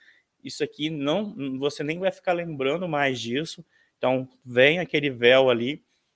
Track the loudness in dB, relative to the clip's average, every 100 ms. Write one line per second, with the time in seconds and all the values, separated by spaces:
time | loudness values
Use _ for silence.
0 | _ _ _ _ -14 -8 -8 -6 -8 -4
1 | -2 -2 -4 -8 -8 -4 -4 -4 -6 -4
2 | -6 -4 -2 -2 -4 -4 -2 -2 -2 -2
3 | 0 -2 -4 -6 -6 -10 -20 _ _ _
4 | -2 -2 -4 _ -2 4 4 4 -2 -2
5 | -2 2 6 8 6 4 0 -6 _ _
6 | _